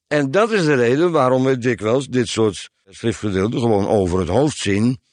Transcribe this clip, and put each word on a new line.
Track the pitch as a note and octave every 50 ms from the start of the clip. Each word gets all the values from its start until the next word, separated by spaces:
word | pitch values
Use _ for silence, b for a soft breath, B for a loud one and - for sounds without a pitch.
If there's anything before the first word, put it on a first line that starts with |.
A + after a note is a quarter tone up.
| _
En | - D3+ D3 C#3+ C3+
dat | C#3 G3 A3+ G#3+
is | A3+ G3+ E3
de | D3+ C#3+
reden | B2+ A#2+ A#2 C3 C#3+ F3 F3+
waarom | E3 D3+ B2+ B2+ C3 C3 C3
we | C3 C3+ B2
dikwijls | A2+ B2+ A#2 F2+ G#2 G#2+ A#2+ C#3 C3+
dit | C#3+ B2 B2+ A#2 -
soort | - A2+ A2 G#2+ F2+ - - - _ _ _
schriftgedeelten | G2 F#2+ - - A2+ G2+ - - G#2 F#2 F#2 F#2+ A2+ A#2+ C3+
gewoon | A#2 A#2 A2 G2 G2
over | - A2 G#2 F#2+ F2 E2+ F#2
het | F2+ D#2
hoofd | F#2 A#2+ D3 D3+ -
zien, | - - G2+ G2 G2+ A2 B2 C3 - _ _